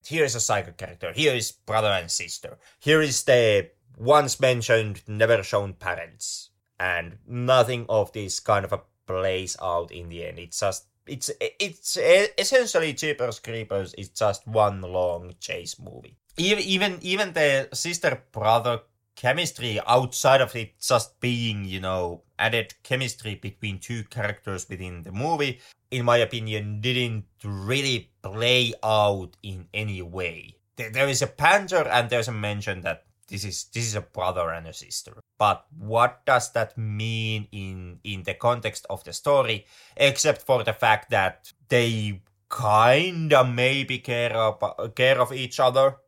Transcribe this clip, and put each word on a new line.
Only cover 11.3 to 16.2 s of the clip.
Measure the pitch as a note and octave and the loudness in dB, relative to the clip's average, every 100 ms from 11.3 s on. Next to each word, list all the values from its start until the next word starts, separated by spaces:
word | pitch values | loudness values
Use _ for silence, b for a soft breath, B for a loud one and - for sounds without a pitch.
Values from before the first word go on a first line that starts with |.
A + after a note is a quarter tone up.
| - | -6
it's | - _ G3+ D#3+ - - | -6 _ -8 -8 -6 0
e-, | D3+ F#3 G#3+ - | 6 6 6 -2
essentially | G3 C4 A#3 E3+ D#3+ | 2 2 2 0 -2
Jeepers | C3+ D#3 C#3+ B2 A2 | -4 -4 -2 -4 -6
Creepers, | - A2+ G#2+ G2 F#2 - | -10 -10 -4 -4 -6 -10
it's | F#2+ - | -14 -2
just | G#2+ G2 - | -2 -2 -2
one | A2 G#2+ G2 | 2 2 0
long | F#2 F2+ F2+ F2 F2+ F2 | -6 -2 0 -2 -10 -16
chase | - F2+ E2+ - | -12 -10 -10 -14
movie. | - B1+ - _ | -16 -18 -20 _